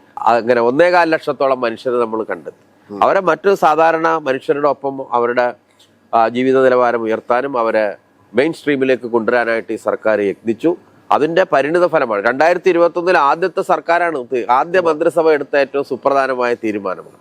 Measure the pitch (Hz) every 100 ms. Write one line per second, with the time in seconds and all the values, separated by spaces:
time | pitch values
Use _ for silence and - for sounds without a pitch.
0 | _ - 113 117 113 120 117 139 175 180
1 | 165 160 - 131 135 127 117 110 131 123
2 | 113 110 101 87 71 _ _ _ - 101
3 | 123 180 180 156 196 190 165 151 165 160
4 | 165 160 143 131 - 143 147 135 139 135
5 | 131 120 120 123 123 - _ _ _ _
6 | - 117 113 120 131 131 131 123 120 117
7 | 110 110 - 123 139 127 113 110 104 -
8 | _ _ _ 107 156 160 147 139 131 123
9 | 117 120 113 120 113 113 - 107 - 101
10 | 110 107 101 - 110 107 160 175 _ _
11 | - 113 151 165 - 143 139 175 175 156
12 | 123 101 110 131 160 180 185 170 170 175
13 | 170 170 143 165 180 190 185 160 - 170
14 | 170 147 120 127 104 127 165 185 165 151
15 | 165 170 160 147 143 147 135 143 135 123
16 | 139 139 131 127 120 117 110 101 98 85
17 | - -